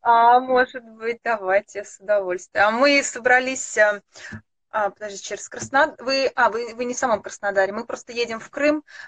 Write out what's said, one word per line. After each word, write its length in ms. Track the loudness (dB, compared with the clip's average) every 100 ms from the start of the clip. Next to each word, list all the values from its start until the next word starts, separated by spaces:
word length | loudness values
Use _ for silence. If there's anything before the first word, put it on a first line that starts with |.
А, 380 | 2 4 6 6
может 440 | 4 2 0 -4
быть, 360 | -16 -10 -8 -6
давайте, 600 | -4 -2 0 0 0 -8
с 160 | -14 -10
удовольствием. 680 | -2 0 0 -6 -6 0 2
А 60 |
мы 320 | 4 4 4
собрались, 760 | 0 -2 2 2 2 -4 -4 2
а, 240 | 2 2 -8 -20 -16 -16 -18 _ _
а, 180 | -4 -4
подожди, 320 | -4 -12 -12
через 260 | -12 -12 -12
Краснод-, 540 | -14 -2 2 2 0
вы, 300 | -4 -2 0 2
а, 140 | 2
вы, 240 | 0 -6
вы 120 | -6 -6
не 100 | -2
в 20 |
самом 240 | 0 0
Краснодаре. 500 | -4 -8 -2 0 0
Мы 140 | -2 -8
просто 260 | -10 -8
едем 260 | -6 -4 -6
в 100 | -10
Крым 340 | 0 0 0 -4 -18